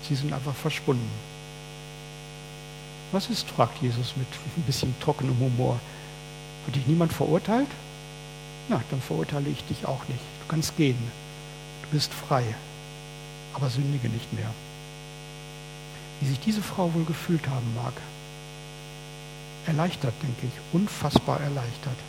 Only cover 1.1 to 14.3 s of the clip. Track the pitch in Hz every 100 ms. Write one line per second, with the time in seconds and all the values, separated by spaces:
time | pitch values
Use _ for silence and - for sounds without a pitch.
1.1 | 107 - - - - - - - - -
2.1 | - - - - - - - - - -
3.1 | 196 - 220 - - 117 - 127 117 123
4.1 | - 127 - - - 139 135 127 123 -
5.1 | 143 127 123 131 120 127 120 - - -
6.1 | - - - - - - 139 131 165 165
7.1 | - - 165 - 233 277 - - - -
8.1 | - - - - - - 175 - 135 -
9.1 | 160 160 143 143 143 - - - 131 -
10.1 | 123 - - - 160 151 - 143 123 120
11.1 | - - - - - - - - 151 -
12.1 | - - 135 120 110 - - - - -
13.1 | - - - - - 135 117 139 143 120
14.1 | 113 -